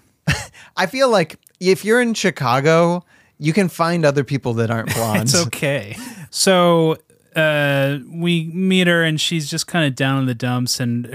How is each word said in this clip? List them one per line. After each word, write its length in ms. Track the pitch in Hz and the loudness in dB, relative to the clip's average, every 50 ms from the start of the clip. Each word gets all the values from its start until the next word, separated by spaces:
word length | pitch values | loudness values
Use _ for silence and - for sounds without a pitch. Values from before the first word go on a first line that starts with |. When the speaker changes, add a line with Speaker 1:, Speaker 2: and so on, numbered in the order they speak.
| _ _ _ _ _ | _ _ _ _ _
Speaker 1:
<laughs> 520 | - - - - - - - - - _ | -4 -4 -4 -6 -12 -20 -20 -20 -10 _
I 80 | - 185 | -4 -4
feel 240 | 185 - 262 269 254 | -2 0 0 2 4
like 280 | 226 196 165 - - - _ _ _ _ | 4 2 2 0 -6 -14 _ _ _ _
if 240 | 175 180 190 - - | 0 2 2 2 2
you're 180 | 202 226 247 | 0 2 2
in 120 | 247 233 220 | 2 0 -2
Chicago, 920 | - - 185 - - 139 120 120 135 139 160 160 165 175 170 175 175 - _ _ _ _ _ _ - | -2 -2 -2 -2 -2 0 0 0 2 2 4 4 4 4 2 0 -2 -6 _ _ _ _ _ _ -4
you 120 | 147 156 | -4 0
can 160 | 160 214 196 | 2 2 0
find 380 | 170 - - 165 165 175 175 160 | 0 0 -2 -2 0 0 2 2
other 180 | 147 139 143 131 | 2 2 2 0
people 300 | - 143 127 - 127 117 | 0 -4 -2 -2 -2 -2
that 180 | 117 117 110 | 0 0 0
aren't 220 | 117 117 110 - - | -2 -4 -4 -4 -2
Speaker 2:
<laughs> 20 | |
Speaker 1:
blonde. 280 | 113 113 113 107 110 113 | -2 0 0 0 0 0
Speaker 2:
It's 120 | 127 135 175 170 | 2 0 0 0
okay. 500 | 117 - - 156 139 143 131 104 101 117 214 254 247 226 196 156 - | -2 -4 -4 -4 -2 -2 -4 -6 -10 -12 -14 -14 -16 -16 -16 -18 -12
So, 640 | - - - 190 190 180 175 175 170 165 160 160 156 - _ _ _ _ _ _ - | -6 0 2 4 4 4 4 4 4 4 2 2 0 -2 _ _ _ _ _ _ -2
uh, 640 | 165 156 156 151 147 147 143 139 139 139 139 143 143 - - | 0 2 2 2 2 2 2 2 2 0 0 -2 -4 -8 -10
we 360 | 160 170 170 175 175 170 160 165 160 | -8 -4 -2 0 0 0 -2 -4 -4
meet 340 | 180 190 190 185 185 180 | -2 0 2 2 2 4
her 160 | 175 175 170 165 | 2 2 2 2
and 160 | 160 156 147 | 0 0 -2
she's 300 | - - 175 160 147 143 | -2 -2 -2 -4 -4 -4
just 180 | 165 160 - | -6 -8 -6
kinda 220 | - - 175 156 139 | -4 -2 -2 0 0
down 300 | 127 - 139 135 135 135 | -2 -2 -2 0 0 0
in 40 | 131 | 0
the 60 | 127 123 | -2 -2
dumps, 440 | 117 - 123 123 123 123 123 - - | -4 -4 -2 -2 -2 -2 -4 -4 -4
and 280 | 127 120 117 120 120 - | -2 -2 -2 -4 -6 -8